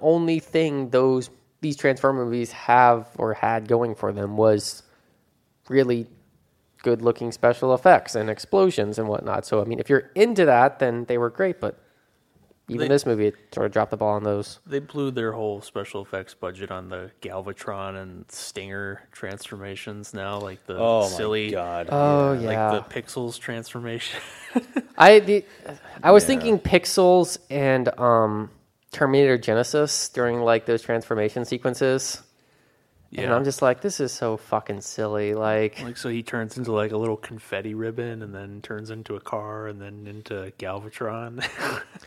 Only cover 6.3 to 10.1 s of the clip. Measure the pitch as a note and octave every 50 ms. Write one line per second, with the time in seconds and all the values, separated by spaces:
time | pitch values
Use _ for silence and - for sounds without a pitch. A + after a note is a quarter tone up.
6.3 | _ _ _ _ _ _ _ _ _ _ - A#2+ A#2 A2+ A#2 A#2 A2+ - A#2+ A#2
7.3 | A2 - - A#2+ A#2+ - C3+ C3 B2+ B2+ - F#3 E3+ - - - - A2+ G#2+ A2
8.3 | G#2+ - - - - G3 F#3+ F#3 F3 - G#2 G#2 G#2+ A2+ A2 G#2+ G#2 - - -
9.3 | G2 G2+ - - A2+ G#2+ G2+ A#2 A2+ - - - C#3 C3 - -